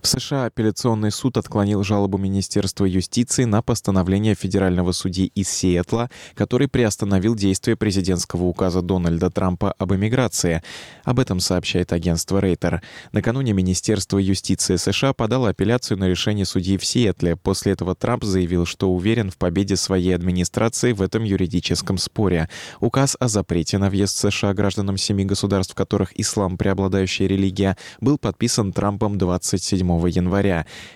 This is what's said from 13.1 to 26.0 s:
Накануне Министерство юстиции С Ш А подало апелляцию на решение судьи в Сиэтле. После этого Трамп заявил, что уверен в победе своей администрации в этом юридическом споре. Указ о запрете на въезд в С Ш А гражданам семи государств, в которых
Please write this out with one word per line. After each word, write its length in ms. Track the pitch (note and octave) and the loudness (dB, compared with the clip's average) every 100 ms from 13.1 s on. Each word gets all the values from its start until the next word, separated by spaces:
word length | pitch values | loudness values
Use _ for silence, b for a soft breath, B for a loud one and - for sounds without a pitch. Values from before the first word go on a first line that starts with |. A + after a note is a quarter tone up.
Накануне 400 | G#2 A#2 B2+ C3 | -2 -2 -2 0
Министерство 680 | G2 F#2 F2+ - G#2 - G2 | 2 2 0 0 -2 2 0
юстиции 580 | F#2+ F#2+ - G2 - F2+ | 2 0 0 -2 2 0
С 120 | - | 2
Ш 200 | G#2+ C3+ | 0 0
А 40 | |
подало 360 | C3 A2+ B2+ A#2+ | 0 0 2 0
апелляцию 480 | F2+ G2 B2 - G2 | 0 0 0 0 -2
на 100 | F#2+ | 0
решение 380 | F2 - G#2 F#2+ | 0 0 -2 0
судьи 320 | - F2+ F#2+ | -2 0 0
в 80 | - | 0
Сиэтле. 500 | C3 A2+ F2+ F2+ E2 | 0 0 2 0 0
После 380 | - F#2+ - | 0 0 0
этого 200 | F#2+ F2 | 0 0
Трамп 300 | F2+ - A#2+ | -2 -2 -2
заявил, 420 | G#2+ F#2+ F2 F2 E2+ | 0 0 2 0 0
что 280 | - F#2+ | 0 0
уверен 360 | F2+ F#2 A2+ G2+ | 2 2 0 0
в 60 | - | -2
победе 400 | F2+ F2 G2+ G2 | -2 0 0 0
своей 400 | - F#2+ F2+ F2+ | 0 0 2 0
администрации 800 | F2 F2+ F2 - A2+ - B2 | 0 0 0 0 -2 0 -2
в 80 | A2 | 0
этом 240 | F#2+ A2+ A2 | 0 0 0
юридическом 720 | F#2+ F#2 F2+ - E2+ F2 F#2+ | 0 0 -2 -2 -4 -2 -4
споре. 500 | - - G2+ F2 D#2+ B B B | -4 -2 0 2 -2 B B B
Указ 380 | A2+ C3 C3+ - | -2 0 0 0
о 80 | B2+ | 0
запрете 500 | G#2 F#2 F2 D#2+ G2+ | 0 0 -2 0 0
на 100 | G2 | 0
въезд 260 | G2 G2+ - | 2 0 0
в 40 | |
С 120 | G#2 | -2
Ш 160 | - G#2 | 0 -2
А 60 | |
гражданам 420 | G2 G2+ F#2+ G2 F#2+ | 0 -2 0 -4 -2
семи 300 | - G2+ G2 | -2 0 0
государств, 480 | G2 G#2 G2 F#2+ | 0 0 0 -2
в 20 | - | -4
которых 420 | F#2+ G2+ | -2 0